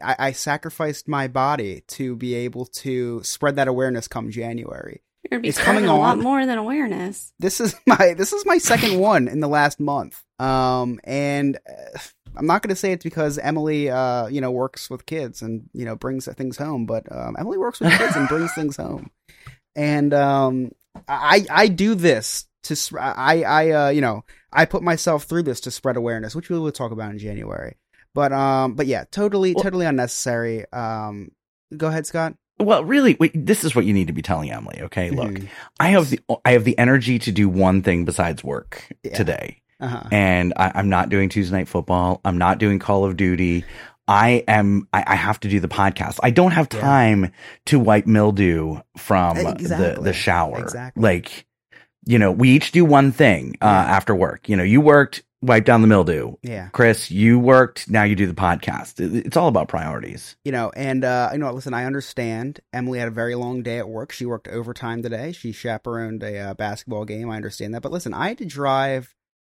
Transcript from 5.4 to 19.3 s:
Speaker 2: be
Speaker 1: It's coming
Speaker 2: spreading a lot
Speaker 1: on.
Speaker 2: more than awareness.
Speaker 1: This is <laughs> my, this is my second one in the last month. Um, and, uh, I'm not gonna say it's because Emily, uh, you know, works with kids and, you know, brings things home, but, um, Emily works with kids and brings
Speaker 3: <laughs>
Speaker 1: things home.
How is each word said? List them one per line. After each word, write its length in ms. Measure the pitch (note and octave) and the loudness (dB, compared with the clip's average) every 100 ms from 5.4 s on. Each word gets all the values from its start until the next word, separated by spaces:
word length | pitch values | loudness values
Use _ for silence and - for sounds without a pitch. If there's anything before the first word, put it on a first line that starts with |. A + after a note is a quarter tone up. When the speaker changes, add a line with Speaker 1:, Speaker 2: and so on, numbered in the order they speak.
Speaker 2:
be 60 | A#3 | -4
Speaker 1:
It's 80 | - | -2
coming 220 | - G#3 | 0 2
Speaker 2:
spreading 60 | F#3+ | 2
a 100 | D3+ | 4
lot 180 | A#3+ A3+ | 4 2
Speaker 1:
on. 60 | |
Speaker 2:
more 220 | A#3+ C#4 C4 | 0 0 0
than 120 | A3+ | -4
awareness. 760 | G#3+ D4 A#3+ E3+ F#3 G3 - - | -4 -4 -4 -6 -8 -12 -18 -6
Speaker 1:
This 200 | F#3 - | -4 -2
is 160 | A3 - | -2 0
<laughs> 40 | B3+ | 2
my, 260 | A3 F#3 E3+ | 4 4 2
this 140 | G3 | -4
is 140 | G#4 G4 | -4 0
my 120 | F#4 | 0
second 400 | - A#3 A#3 F#3 | 2 2 2 2
one 280 | G#3 F3 B2 | 2 2 2
in 120 | D3 | -2
the 60 | D3 | 0
last 300 | D3 D3 - | 2 0 0
month. 400 | D3 C#3+ - - _ - | -4 -4 -8 -16 _ -6
Um, 600 | C3 C3 B2+ B2+ B2 A#2 | -2 0 0 -2 -4 -8
and, 540 | - C#3 C#3+ C#3+ C#3+ C3+ - | -8 -4 -4 -2 -2 -4 -12
uh, 300 | - - - - _ - - | -20 -18 -18 -20 _ -18 -6
I'm 100 | D#3 | 0
not 140 | G3 | 0
gonna 140 | G#3+ F#3 | 0 -4
say 160 | G3 | -2
it's 120 | F3+ E3 | -4 -6
because 320 | E3 D3+ C#3+ | -4 -4 -2
Emily, 520 | C#3+ D#3 D#3 D3+ C#3+ | -4 -2 -2 -2 -2
uh, 380 | B2+ C3 B2 A2+ | -2 -2 -2 -4
you 140 | C#3 | -4
know, 100 | B2+ | -4
works 380 | B2 C3 - - | -4 -4 -6 -14
with 160 | C3 - | -14 -10
kids 360 | D#3+ B2 - | -8 -8 -10
and, 280 | A2+ A2+ A#2+ | -10 -10 -12
you 120 | - A#2 | -12 -10
know, 100 | A2 | -8
brings 300 | C3 C3 - | -8 -8 -10
things 240 | B2 C3 A#2+ | -10 -10 -8
home, 280 | D3 C#3 A2 | -8 -6 -4
but, 240 | A2+ - | -6 -8
um, 280 | B1 A#1+ - | -10 -10 -8
Emily 180 | F#3 F#4+ | -6 -4
works 220 | B3 - | -4 -2
with 180 | E3+ - | 0 2
kids 180 | - - | 0 0
and 100 | C3+ | 0
brings 260 | D#3 E3 | -2 -4
Speaker 3:
<laughs> 20 | E3 | -4
Speaker 1:
things 200 | D3 - | -6 -6
home. 340 | - - - _ _ | -10 -10 -14 _ _